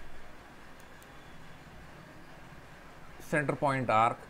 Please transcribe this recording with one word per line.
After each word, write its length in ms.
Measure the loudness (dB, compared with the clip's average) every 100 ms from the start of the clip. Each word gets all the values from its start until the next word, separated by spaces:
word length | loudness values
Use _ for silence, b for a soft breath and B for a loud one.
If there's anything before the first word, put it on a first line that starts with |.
| -6 -6 -8 -12 -16 -16 -16 -16 -16 -16 -16 -16 -16 -16 -14 -16 -16 -16 -16 -16 -16 -16 -16 -16 -14 -16 -16 -16 -16 -16 -14 -12
center 360 | 2 4 4 4
point 340 | 4 4 6
arc 260 | 8 8 6